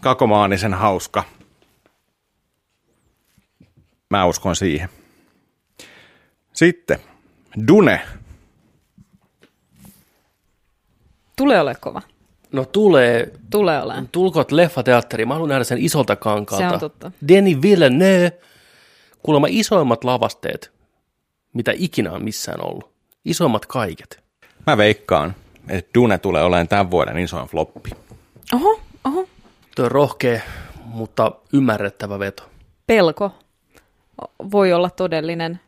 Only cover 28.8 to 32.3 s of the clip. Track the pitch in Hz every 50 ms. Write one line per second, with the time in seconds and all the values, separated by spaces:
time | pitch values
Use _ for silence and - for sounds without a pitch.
28.8 | - - - - _ 262 277 359 381 - _ - _ - _ _ _ _ _ -
29.8 | 131 120 120 135 147 127 - - - 123 120 113 - - - - - - - -
30.8 | - 113 117 113 113 107 _ - - 131 - - _ _ - 139 135 123 107 104
31.8 | 104 98 - _ - 101 101 98 98 98